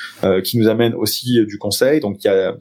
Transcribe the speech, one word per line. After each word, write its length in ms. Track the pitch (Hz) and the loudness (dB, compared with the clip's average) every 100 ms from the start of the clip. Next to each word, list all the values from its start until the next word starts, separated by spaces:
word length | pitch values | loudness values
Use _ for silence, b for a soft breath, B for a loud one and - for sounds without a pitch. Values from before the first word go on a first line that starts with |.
| B B | B B
euh, 160 | 95 95 | 0 0
qui 180 | 92 120 | 0 2
nous 120 | 110 | 2
amènent 260 | 113 117 110 | 4 0 0
aussi, 440 | 110 - 123 120 | -4 -4 0 0
euh, 60 | 104 | 0
du 120 | 104 | -2
conseil. 420 | 104 - 127 151 | -6 0 2 2
Donc, 240 | 101 98 | -2 -2
il 40 | 104 | 0
y 20 | |
a 240 | 95 92 - | 2 0 -6